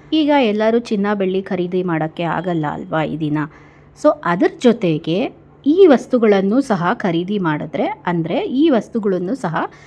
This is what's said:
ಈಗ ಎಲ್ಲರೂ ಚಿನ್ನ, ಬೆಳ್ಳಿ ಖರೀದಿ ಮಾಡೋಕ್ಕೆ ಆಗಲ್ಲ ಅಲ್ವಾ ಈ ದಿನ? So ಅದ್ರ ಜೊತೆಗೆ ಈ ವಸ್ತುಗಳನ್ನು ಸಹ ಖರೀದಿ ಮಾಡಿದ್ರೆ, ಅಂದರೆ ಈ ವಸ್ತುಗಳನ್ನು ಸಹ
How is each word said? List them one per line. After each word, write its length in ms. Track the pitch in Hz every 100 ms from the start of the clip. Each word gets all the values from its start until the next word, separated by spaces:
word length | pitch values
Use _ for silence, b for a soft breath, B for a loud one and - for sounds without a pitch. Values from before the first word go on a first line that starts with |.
| B
ಈಗ 180 | 320 294 294
ಎಲ್ಲರೂ 400 | 233 214 220 233
ಚಿನ್ನ, 280 | 233 214 202
ಬೆಳ್ಳಿ 280 | 208 190 190
ಖರೀದಿ 420 | 196 185 180 185
ಮಾಡೋಕ್ಕೆ 400 | 180 160 160 160
ಆಗಲ್ಲ 420 | 170 165 180 165 147
ಅಲ್ವಾ 320 | 156 185 160
ಈ 140 | 151 151
ದಿನ? 200 | 151 151 147 b b b b -
So 40 | 302 294 175
ಅದ್ರ 220 | 175 339 -
ಜೊತೆಗೆ 720 | 247 220 185 151 160 180 277 - - - 269
ಈ 220 | 339 381
ವಸ್ತುಗಳನ್ನು 720 | 254 - 254 220 196 190 240
ಸಹ 280 | 269 190 175
ಖರೀದಿ 460 | 202 196 165 180 208
ಮಾಡಿದ್ರೆ, 440 | 175 151 160 -
ಅಂದರೆ 540 | 294 - - 175 160 247
ಈ 320 | 415 254 320
ವಸ್ತುಗಳನ್ನು 640 | 233 - 233 202 180 180 269
ಸಹ 300 | 180 160 320 B